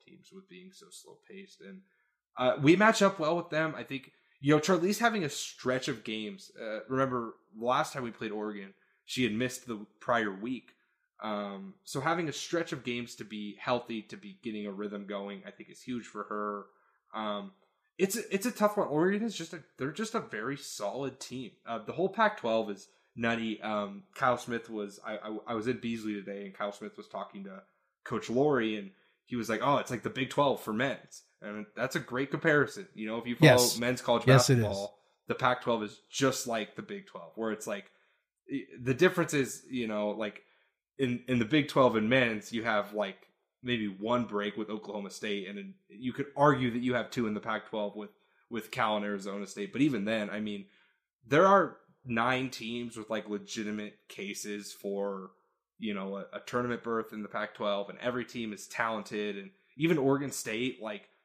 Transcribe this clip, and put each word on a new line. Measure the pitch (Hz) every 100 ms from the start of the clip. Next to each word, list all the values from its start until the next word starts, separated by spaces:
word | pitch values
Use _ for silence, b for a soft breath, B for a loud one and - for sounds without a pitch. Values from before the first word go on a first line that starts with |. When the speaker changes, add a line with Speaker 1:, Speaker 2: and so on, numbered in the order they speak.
| _
Speaker 1:
teams | - -
with | 95 95
being | 90 92
so | 185 85
slow | - - - _
paced. | 95 98 -
And, | 98 95 - _ _ _ _ -
uh, | 127 139
we | 139 185
match | 214 220
up | 196 196
well | 156 170
with | 170
them. | 151 160 113
I |
think, | 117 135 - _ _ _
you | 135 151
know, |
Charlize | 151 185 175 208
having | 233 220
a | 151
stretch | - - - 127 127 143
of | 120
games. | 110 110 107 95 - -
Uh, | 110 107 -
remember | 131 135 123 113 - _ 104
last | 117 131 156
time | 147
we | 120
played | 107 110
Oregon, | 104 107 104 98 - _ _ -
she | -
had | 123
missed | 107 127 - -
the | 110 104 _
prior | - 120 107
week. | 95 127 123 - _ _ _ _ _
Um, | 107 104 101 98 98 -
so | - 143
having | 143 170 165
a |
stretch | 135 - 170 165
of | 151
games | 123 120 120 -
to | 107
be | 107 104 98
healthy, | - 123 - 113
to | 101 107
be | 101 95
getting | 117 107 104
a |
rhythm | 95 104 101 98
going, | 101 101 98 98
I |
think | - 107
is | -
huge | - 123 107
for | 104
her. | 101 104 104 101 98 _ _ _ _
Um, | - 107 104 98 - _ _ _ -
it's | 190 226
a, | -
it's | 190 240
a |
tough | - 208 208
one. | 175
Oregon | 147 180 202
is | 233 190
just | 165
a, | 170 - -
they're | 131
just | 156 220 226
a |
very | 139 110 113 139
solid | - - 104 113 135 127
team. | - 123 113 - -
Uh, | 113 104
the |
whole | 123 185
Pac-twelve | 196 214 208 120 113 104
is | 98 - _ _ -
nutty. | 117 117 113 104
Um, | 107 107 101 101 - -
Kyle | 131 120
Smith | - 117 -
was, | 110 104 98 123
I, | 107
I, | 110 107 -
I |
was | 117 110
in | 120
Beasley | 117 113 107 104
today, | 95 101 101
and | 98
Kyle | 104
Smith | 101 107 -
was | 104
talking | 98 98 101
to | 98 95 - _ _ _
Coach | - 113 -
Laurie, | 117 147 135 113 107
and | 98 - _ _ _
he | 123
was | 107
like, | 107
"Oh, | 127 139
it's | 101
like | 120
the | 113
Big | 127 131
twelve | - 143 107
for | -
men's." | 107 135 110 - - - _
And | 104 104 101 -
that's | 127 -
a |
great | 120 120 139
comparison. | 156 165 147 131 - 92 -
You | 107
know, | 117
if | 117
you | 120
follow | 156
Speaker 2:
Yes. | 123 120 107
Speaker 1:
men's | 120 127
college | - 117 123
Speaker 2:
Yes, | 131 123
it | 127
is. |
Speaker 1:
basketball, | 104 98 101 - _ _ -
the | 113
Pac-twelve | 127 123 - 117
is | 107 - _
just | - 135 127 123
like | 113 107 -
the |
Big | 104 101 98
twelve, | 92 85 92
where | 110
it's | 107 -
like, | 101 - _ _ _ _ _ -
i-, | 135 - 98
the | 123
difference | 131 180 180 156
is, | 147 123 - -
you | 127 113
know, | 107 104
like, | 101 107 - - _ _ _ _ -
in, | 131 123 -
in | 123
the | 110
Big | 151 139
twelve | - 127 110
in | 107
men's, | 131 120 107 -
you | 117
have, | 113 107 101
like, | 104 98 95 - _ _ _
maybe | 123 120 104
one | 95 107 123 107
break | 104 104 101
with | 101
Oklahoma | 104 101 104 98
State, | - 110 101 95
and | 101
in, | 98 95 _
you | 104 127
could | 120 139 -
argue | 143 135 127
that | 120
you | 123 123
have | 107
two | - 113
in |
the | 107
Pac-twelve | 113 107 - 110 104 101
with, | 104 - _ _ _
with | 117 -
Cal | - 110 107
and | 104
Arizona | 101 98 98 98
State. | - 98
But | 117
even | 147 120 101
then, | 110 104
I | 101
mean, | 107 101 98 _ _ _ _ _ -
there | 147 190
are | 196 156 - _ _ 127
nine | 117 120 127 131
teams | - 113 120 120 113
with, | 104
like, | 110 104
legitimate | 104 98 - 107 107 104 - -
cases | - 101 98 107 104 101
for, | - 101 98 101 98 95 - _ _ _ _
you | 110
know, | 101 98 98
a, | 92 104
a | -
tournament | 123 123 120
berth | 117 113 110
in | 107
the | 104
Pac-twelve, | 104 110 - 107 101 98
and | 92
every | 120 123
team | 117 127 113
is | 101 -
talented. | - 117 110 98 107 104 98
And | 95 - _ -
even | 160 165
Oregon | 135 139 139
State, | - - 110 127 -
like, | 110 104 - _